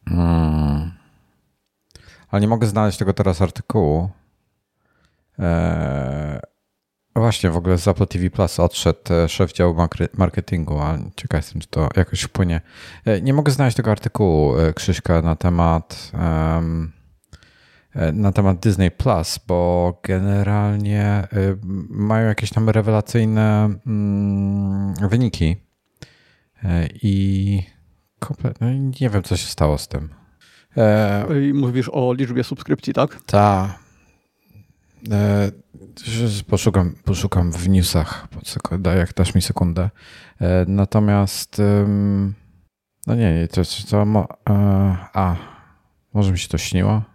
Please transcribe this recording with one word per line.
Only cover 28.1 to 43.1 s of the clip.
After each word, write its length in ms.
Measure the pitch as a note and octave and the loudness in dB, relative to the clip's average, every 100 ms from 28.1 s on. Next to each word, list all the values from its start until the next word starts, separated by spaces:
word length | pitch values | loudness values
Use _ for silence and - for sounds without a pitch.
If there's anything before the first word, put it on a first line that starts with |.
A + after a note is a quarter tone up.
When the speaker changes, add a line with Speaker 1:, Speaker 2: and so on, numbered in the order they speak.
| _ | _
Speaker 1:
komple-, 340 | - C#3+ B2 - | -10 -6 -6 -4
no 100 | A#2+ | -4
i 100 | C3+ C3+ C3 | -2 -4 -2
nie 100 | C3 | -2
wiem, 120 | G#2 | -2
co 140 | F2 F2+ | -2 -4
się 100 | - | -4
stało 320 | - D2+ D2 | -2 0 0
z 100 | - | -4
tym. 200 | C#2 D2+ - _ _ _ _ _ - | -10 -10 -16 _ _ _ _ _ 0
E, 500 | A2 G#2 G#2+ G2+ G#2+ D3 C#3 | 2 4 2 -2 -2 0 0
Speaker 2:
I 40 | |
mówisz 360 | C#3+ C3 B2 A#2+ | 0 0 -2 -2
o 200 | - B2+ | -2 -2
liczbie 320 | B2+ C3 B2 | -2 -2 -2
subskrypcji, 480 | A#2+ C#3 - D3 - | -4 -8 -4 -4 -2
tak? 280 | - C#3 - - | 0 -2 -2 0
Speaker 1:
Ta. 520 | G2+ G#2 G2 G2 F#2+ _ _ _ _ _ _ _ - - _ _ _ - | 4 4 4 0 -8 _ _ _ _ _ _ _ -20 -20 _ _ _ -4
E, 400 | G#2 G#2 G2+ G2+ - - - G2 - B2 A2+ A#2 G2+ - | 0 2 2 0 -4 -20 -20 -20 -14 -8 -2 -2 -2 -2
poszukam, 480 | G2+ - G2 F2+ - | 0 2 2 0 -2
poszukam 480 | - F#2+ G2 F#2+ F2 | -4 -2 0 0 0
w 160 | E2 F2+ | 0 2
newsach. 600 | F#2+ E2+ F2+ D#2+ - - | 2 4 0 -2 -8 -14
Po 120 | - | -16
sek-, 380 | - - - F2+ | -12 -10 -6 -4
daj, 200 | F#2 F#2 | 0 0
jak 160 | F2 | 0
dasz 200 | - F2+ | 0 0
mi 80 | F#2+ | 2
sekundę. 480 | - - F2+ E2+ F#2 - - - - _ | 0 -2 0 0 -4 -6 -20 -20 -20 _
E, 240 | F#2 F#2 F2 | 0 2 2
natomiast, 920 | G2 F#2+ A2 G#2 G2+ G2 - - - | 2 2 2 4 4 2 -2 -10 -2
em, 760 | G2+ G2+ G2+ G2+ G2+ G2 G2 G2+ _ _ _ _ _ _ | 2 4 2 2 0 0 -2 -4 _ _ _ _ _ _
no 80 | - | -4